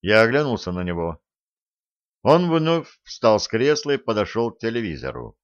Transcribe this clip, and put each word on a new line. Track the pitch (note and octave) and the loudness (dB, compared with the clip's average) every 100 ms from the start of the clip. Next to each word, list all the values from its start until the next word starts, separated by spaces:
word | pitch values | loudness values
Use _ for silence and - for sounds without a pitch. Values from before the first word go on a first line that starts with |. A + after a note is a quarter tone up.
Я | F2+ G#2+ | 4 4
оглянулся | A2+ C3+ D3+ A2 - | 4 2 0 -4 -6
на | F2+ | -6
него. | F2+ E2+ E2+ D#2+ _ _ _ _ _ _ _ _ _ _ | -6 -4 -6 -8 _ _ _ _ _ _ _ _ _ _
Он | - D#3+ F3 | 2 4 4
вновь | D#3+ D#3+ E3 D3 _ | 0 2 0 -2 _
встал | - - A#2 G#2+ | -20 0 2 2
с | - | 0
кресла | A2+ C3+ D3 D3 | 0 0 0 0
и | C#3 | -4
подошел | - G#2+ G2 A2+ A#2 | -2 -2 -2 -2 -4
к | - | -4
телевизору. | A2+ A#2 A2 C#2+ C2 B1+ A#1 - | -6 -4 -6 -6 -10 -10 -14 -18